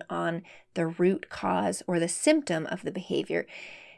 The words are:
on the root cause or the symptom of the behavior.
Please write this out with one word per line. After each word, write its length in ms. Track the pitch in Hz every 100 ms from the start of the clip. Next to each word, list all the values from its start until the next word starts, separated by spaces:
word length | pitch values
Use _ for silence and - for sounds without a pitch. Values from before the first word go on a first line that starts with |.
| -
on 360 | 175 170 165 - - _
the 120 | 185 165
root 420 | 165 180 190 -
cause 540 | - 190 185 202 180 -
or 100 | 175
the 80 | 170
symptom 600 | - 302 311 285 160 -
of 160 | 185
the 100 | 170
behavior. 560 | 185 - - - 170 - - - - -